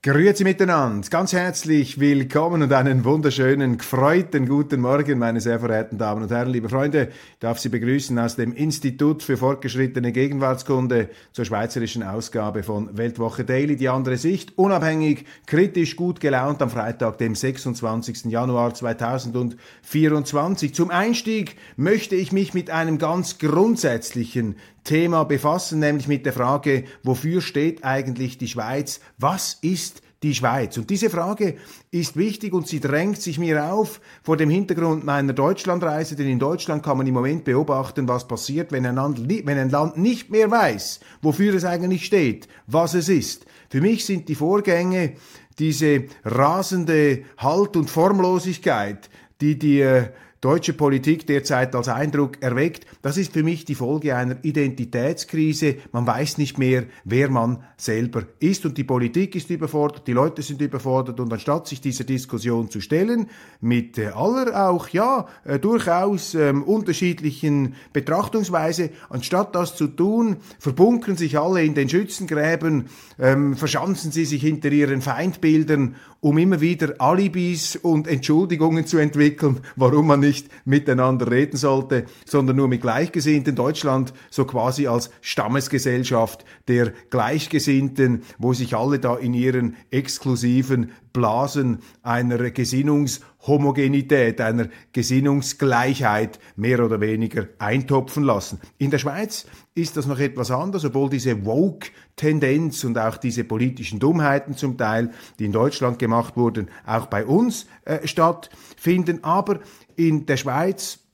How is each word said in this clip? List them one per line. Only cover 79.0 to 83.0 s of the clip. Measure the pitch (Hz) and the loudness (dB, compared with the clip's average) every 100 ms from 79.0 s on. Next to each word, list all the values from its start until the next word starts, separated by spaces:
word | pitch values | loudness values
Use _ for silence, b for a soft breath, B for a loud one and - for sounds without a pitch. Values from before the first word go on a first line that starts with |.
| 151 147 147 147 151 131 B - | 2 4 4 4 0 0 B 2
warum | 127 147 151 | 4 4 4
man | 143 | 6
nicht | 143 139 - B - | 4 2 -6 B 2
miteinander | 139 143 127 127 131 117 | 2 4 2 2 2 2
reden | 120 147 143 | 2 2 0
sollte, | 143 135 131 131 - B - | 2 2 2 -2 -2 B -2
sondern | 143 131 131 | 2 4 4
nur | 135 | 2
mit | 123 | 2
Gleichgesinnten. | 120 117 | 0 0